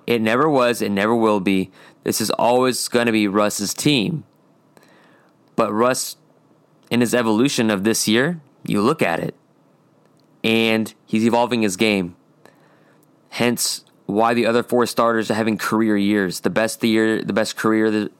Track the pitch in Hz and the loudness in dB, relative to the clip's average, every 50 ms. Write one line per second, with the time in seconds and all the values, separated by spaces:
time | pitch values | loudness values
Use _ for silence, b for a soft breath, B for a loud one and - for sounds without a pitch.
0 | - - 120 117 110 110 113 123 147 160 147 131 120 120 120 104 107 104 101 98 | -4 -2 -2 0 0 0 0 2 2 2 2 2 2 0 0 -2 -2 -2 0 0
1 | 98 110 117 117 113 110 104 104 92 101 98 95 95 - B B B B B B | 0 0 2 2 2 2 2 2 0 0 0 0 -2 -4 B B B B B B
2 | B 104 107 - 110 101 - - - 113 123 127 127 127 120 - - - - 120 | B -4 -4 -2 -2 -4 -2 0 2 2 2 2 2 0 -2 -2 -4 -2 0 0
3 | 120 117 110 110 104 101 95 104 104 104 - - 104 92 - - - 151 151 131 | 0 2 2 2 0 2 2 2 0 0 0 -4 -6 -6 -6 -2 0 0 2 2
4 | 98 92 85 - - _ _ _ _ _ _ _ _ _ _ b b b b b | 0 -2 -4 -6 -8 _ _ _ _ _ _ _ _ _ _ b b b b b
5 | b b b b b b b b _ _ - - 117 104 107 110 120 123 131 - | b b b b b b b b _ _ -2 -2 -2 0 2 2 2 2 0 -2
6 | - - - _ _ _ _ _ _ _ _ _ _ _ _ _ _ - - 120 | -4 -10 -12 _ _ _ _ _ _ _ _ _ _ _ _ _ _ -4 0 0
7 | 123 110 107 123 120 113 110 107 123 143 - - 117 110 107 98 95 110 110 - | 0 2 2 0 2 2 2 2 2 0 0 0 0 0 0 0 0 0 0 0
8 | - - 107 117 131 165 180 165 - _ _ _ - - 107 104 101 117 - - | 0 0 2 2 2 0 -2 -6 -10 _ _ _ -8 -4 -2 0 0 0 0 0
9 | 113 90 82 82 85 - - _ _ _ _ _ _ _ _ _ _ _ _ _ | -2 -2 -2 -4 -6 -8 -10 _ _ _ _ _ _ _ _ _ _ _ _ _
10 | _ _ _ _ _ _ _ _ - 110 113 113 113 113 113 110 110 104 - _ | _ _ _ _ _ _ _ _ -2 0 2 2 2 2 2 0 -2 -4 -8 _
11 | _ - - 110 110 117 110 117 120 117 123 117 110 104 90 90 113 110 104 98 | _ -4 -2 0 0 2 2 2 0 0 0 0 -2 -2 0 0 0 2 2 0
12 | 90 87 90 _ _ _ _ _ _ b b b b b b b b b b b | -2 -4 -8 _ _ _ _ _ _ b b b b b b b b b b b
13 | b b _ _ _ _ - - 117 120 120 - - - - - - _ _ _ | b b _ _ _ _ -6 -2 0 0 0 -2 -4 -6 -6 -8 -12 _ _ _
14 | _ - 101 104 113 117 120 117 117 104 117 120 113 - - 123 120 104 - - | _ -4 -2 0 2 2 2 2 0 2 0 0 0 0 0 0 0 0 0 0
15 | 117 117 117 113 107 - 113 104 113 113 110 92 - - 113 110 113 110 107 101 | 2 2 2 0 0 -2 -2 -2 0 -2 -2 -2 -4 -2 0 0 2 2 2 2
16 | 101 101 107 104 98 90 82 - - 101 87 107 110 110 - - - 117 110 110 | 2 2 2 0 0 -2 -4 -4 -4 -2 0 0 -2 -2 -2 -2 -2 0 2 2
17 | 110 110 110 - - - 104 113 110 - - - - 110 110 110 110 110 107 107 | 2 2 0 -2 -2 -2 -2 -2 -2 -2 -4 -4 -2 0 2 2 2 0 0 -2
18 | 104 - - - | -4 -4 -8 -10